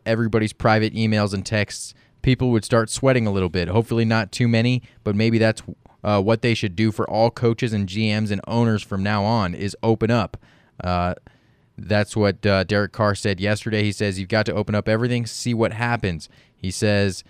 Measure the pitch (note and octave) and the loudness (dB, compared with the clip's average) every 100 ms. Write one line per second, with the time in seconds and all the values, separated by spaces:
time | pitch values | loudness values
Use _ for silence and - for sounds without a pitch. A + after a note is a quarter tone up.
0 | - A2+ A#2 A2+ G#2+ - A#2+ A2 A2 A2 | -2 0 0 0 0 0 2 2 2 0
1 | A2+ G#2+ G#2 G2 - G#2+ G2+ - - - | 0 2 0 -2 -2 -2 -2 -6 -16 -18
2 | _ _ - B2+ B2+ A#2 - A#2+ A2 - | _ _ 0 2 2 0 2 0 0 0
3 | C3+ B2+ A2 G2 F#2 F2+ E2 G2 A2+ A#2 | 2 2 2 0 0 0 0 0 0 0
4 | A2+ A2 G2+ - A#2+ A#2 A#2 B2+ - _ | 2 2 0 0 2 4 2 0 -4 _
5 | - G#2 A2+ A2+ A2 A2 - - _ _ | -4 0 2 4 2 2 -8 -16 _ _
6 | G2+ G#2 G2 A2+ B2 A2+ G#2+ F2 A2 G#2 | 0 2 2 2 2 0 -2 0 0 0
7 | G#2+ G#2+ A2+ - A#2+ A2+ B2 G#2+ G2 G2 | -2 2 0 2 0 0 -2 -2 -4 -2
8 | A2 G#2+ G#2+ G2+ - A2+ A#2 G#2+ - G2 | -2 0 -2 -4 -2 0 2 2 -2 -4
9 | G2 G#2 G2+ A#2 F#2+ F2 G2+ - A2+ A2+ | -2 0 0 0 -2 -4 -6 -2 0 2
10 | A2 A#2+ G2+ - - _ _ - F2+ F2+ | 2 0 0 -8 -20 _ _ -10 -4 -2
11 | F2+ F2+ - _ _ _ _ - E2+ G#2 | -2 -4 -12 _ _ _ _ -18 -2 -2
12 | G#2 - G#2 F2+ G#2 F#2+ F2+ G2+ G2+ - | 0 0 0 0 0 0 2 0 -2 0
13 | G#2 G2 G#2+ F#2 G2+ G#2+ - G#2+ G#2 G2 | 0 0 -2 -2 -2 -2 -2 -2 -2 0
14 | G#2 F#2+ F#2 A2 G#2+ F#2 G#2 G#2+ G2+ A2 | -2 -4 -2 -2 0 -2 -2 -2 0 0
15 | A#2+ A#2+ A2+ - B2 A2+ A2+ G#2+ A#2+ - | 0 -2 -4 -6 -4 0 0 0 -2 -2
16 | G2+ E2 - _ _ _ F#2+ - G#2+ G#2 | -2 -6 -10 _ _ _ -10 -2 0 2
17 | G2+ F#2 - | 0 -2 -12